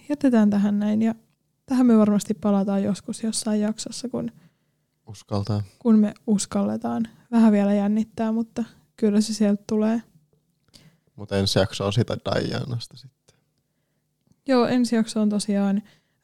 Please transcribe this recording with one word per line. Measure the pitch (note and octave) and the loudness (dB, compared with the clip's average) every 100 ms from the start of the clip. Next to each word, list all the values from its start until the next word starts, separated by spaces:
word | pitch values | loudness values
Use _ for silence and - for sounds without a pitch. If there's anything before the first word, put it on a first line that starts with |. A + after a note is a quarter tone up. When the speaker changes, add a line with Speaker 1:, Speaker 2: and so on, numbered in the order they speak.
| - | -6
Speaker 1:
jätetään | D4 C4+ A#3 G#3 | -2 2 4 2
tähän | G3+ G#3 G#3 | 2 0 0
näin. | G#3 G#3+ | -2 0
Ja | A3+ A3+ _ _ _ _ - | -2 -4 _ _ _ _ -4
tähän | B3+ B3+ | 2 4
me | A3 | 6
varmasti | G#3 G#3 - | 4 2 -2
palataan | G#3+ G#3 G3+ G3 G3 | -4 0 0 0 -2
joskus | G#3 F#3+ - - | -2 -4 -8 -8
jossain | A3+ - A3 G#3+ | -6 -4 -2 -2
jaksossa, | G#3 G#3+ - - B3 | -2 -4 -10 -10 -8
kun | A#3 A#3 - _ _ _ _ _ _ - | -6 -8 -10 _ _ _ _ _ _ -20
Speaker 2:
Uskaltaa. | G#2 - G#2 G2+ G#2 G2 _ | -20 -6 -4 -2 -4 -6 _
Speaker 1:
kun | A#3+ G#3+ | 2 4
me | G#3 - - | 2 -2 -2
uskalletaan. | G3+ - G3+ G3+ A3 A#3 A#3 A3+ - - | -2 -2 -4 -2 -4 -4 -6 -6 -10 -2
Vähän | A#3 A3 | 4 4
vielä | G3+ G3+ | 4 2
jännittää, | G#3 G3+ G#3+ G#3+ - A3 | 2 0 -2 -4 -4 -4
mutta | A3+ A3+ - A3+ - _ - | -4 -4 -8 -10 -12 _ -2
kyllä | G#3+ G#3 | 0 2
se | A3 | 0
sieltä | G#3+ G#3 G3+ - | 0 0 0 -2
tulee. | G#3+ G#3+ A#3 - _ _ _ _ _ _ _ _ _ _ - | 0 0 -2 -6 _ _ _ _ _ _ _ _ _ _ -18
Speaker 2:
Mut | G2+ | -4
ensi | G2 G2 G2+ | 0 2 2
jakso | F#2+ - G2 | 2 -2 -2
on | |
sitä | G#2+ G#2+ - - | 0 -2 -4 -4
Dianasta | - - - - A#2+ - - | -2 -2 -6 -6 -10 -10 -18
sitten. | C3 _ _ _ _ _ _ _ _ _ _ _ _ _ - | -20 _ _ _ _ _ _ _ _ _ _ _ _ _ 0
Speaker 1:
Joo, | B3+ A#3 | 2 2
ensi | B3 A#3+ A3+ | 2 2 0
jakso | A3 A3 | 0 0
on | G#3+ | 0
tosiaan, | G#3 - G3+ G3+ G3+ - _ _ _ | 0 0 0 0 -2 -4 _ _ _